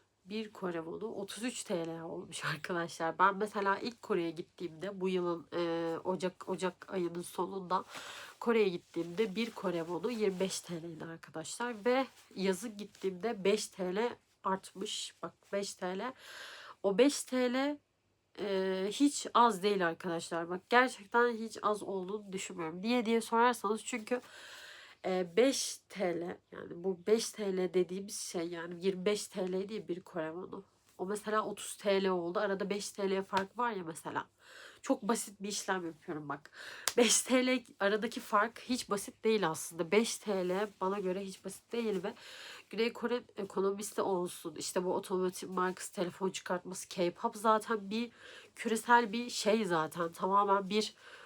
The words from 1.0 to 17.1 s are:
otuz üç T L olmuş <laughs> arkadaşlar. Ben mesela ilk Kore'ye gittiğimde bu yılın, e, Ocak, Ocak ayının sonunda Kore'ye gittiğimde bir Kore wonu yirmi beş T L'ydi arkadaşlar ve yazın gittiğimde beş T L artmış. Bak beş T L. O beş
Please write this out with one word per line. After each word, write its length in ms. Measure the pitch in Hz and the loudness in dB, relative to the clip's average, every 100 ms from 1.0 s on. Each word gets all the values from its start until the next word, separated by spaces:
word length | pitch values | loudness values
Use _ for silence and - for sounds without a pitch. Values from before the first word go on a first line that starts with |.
| 220 | -6
otuz 300 | 208 202 202 | -6 -8 -6
üç 200 | 240 - | -6 -6
T 240 | - 180 165 | -4 -2 -2
L 140 | 165 | -6
olmuş 440 | 165 175 - 151 - | -8 -8 -8 -6 -4
<laughs> 100 | 151 | -4
arkadaşlar. 640 | - 175 165 - 165 160 | -2 -2 -2 -2 -2 6
Ben 160 | 190 190 | 6 6
mesela 440 | 208 208 196 202 | 0 0 2 2
ilk 220 | 240 - | -2 -6
Kore'ye 300 | - 185 170 | 0 0 0
gittiğimde 680 | 160 - - 170 160 185 196 | -4 -10 -10 -10 -6 -8 -2
bu 80 | 185 | 0
yılın, 380 | 185 175 165 - | 2 0 -2 -4
e, 420 | 170 170 165 165 165 | -2 0 0 0 -2
Ocak, 460 | 180 180 180 - - | -2 -2 -2 -4 -6
Ocak 440 | 185 180 - - | -2 -2 -4 -6
ayının 280 | 190 170 175 | -2 -2 -2
sonunda 640 | 175 - 185 190 180 185 - - - - - - | -6 -4 -2 -4 -2 -2 -2 -10 -12 -14 -16 -2
Kore'ye 300 | 240 226 196 | 2 6 4
gittiğimde 640 | 170 - 170 170 170 220 185 | 2 -4 -6 -2 0 0 0
bir 160 | 226 | -2
Kore 280 | - 196 170 | -2 -2 0
wonu 320 | 165 165 220 | -2 -2 -2
yirmi 280 | 226 202 185 | 2 0 2
beş 220 | 190 - | 0 -2
T 200 | - 170 | -6 -8
L'ydi 240 | 170 156 165 | -8 -10 -10
arkadaşlar 800 | 165 - 160 - - 240 220 220 | -12 -12 -10 -8 -6 -6 0 2
ve 220 | 254 254 - - 190 | 4 2 -4 -12 0
yazın 420 | 190 185 226 202 | 0 0 -4 -10
gittiğimde 640 | 196 - 190 180 220 226 | -12 -4 -4 -2 -2 0
beş 240 | 190 208 - | 2 2 0
T 280 | - 180 190 | -4 -2 0
L 200 | 240 - _ _ | 0 -4 _ _
artmış. 720 | 190 190 - 185 214 - - - | -2 -2 -2 -10 -6 -6 -8 -10
Bak 100 | 170 - _ | -12 -12 _
beş 240 | 202 202 - | -4 -4 -4
T 240 | 180 185 | -4 -2
L. 140 | 247 - - - - - - - | -4 -8 -14 -14 -14 -14 -16 -2
O 140 | 202 196 | 2 6
beş 260 | 277 | 6